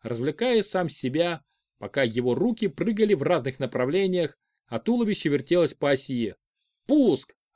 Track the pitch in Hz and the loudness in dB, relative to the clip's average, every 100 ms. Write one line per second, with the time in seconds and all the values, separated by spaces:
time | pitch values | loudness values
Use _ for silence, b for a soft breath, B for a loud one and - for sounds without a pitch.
0 | 190 139 131 147 247 233 196 185 175 - | -8 -4 -4 -2 0 0 0 -2 -4 -4
1 | 131 139 170 170 _ _ _ - 104 - | -4 -2 -2 -4 _ _ _ -16 -8 -2
2 | 127 113 123 120 220 233 208 - 190 220 | -2 0 0 2 0 0 -4 -2 -2 0
3 | 220 185 139 170 127 127 127 120 127 170 | 2 2 2 0 -2 -4 -4 -2 -2 0
4 | 196 180 160 - _ _ - 117 - 240 | 0 0 -2 -6 _ _ -10 -6 0 0
5 | 226 202 156 143 - 175 160 - 143 135 | 0 0 0 0 2 2 2 0 0 0
6 | - 127 110 87 _ _ _ _ - 302 | 0 -4 -4 -6 _ _ _ _ 0 4
7 | 247 143 - _ _ | 4 2 -2 _ _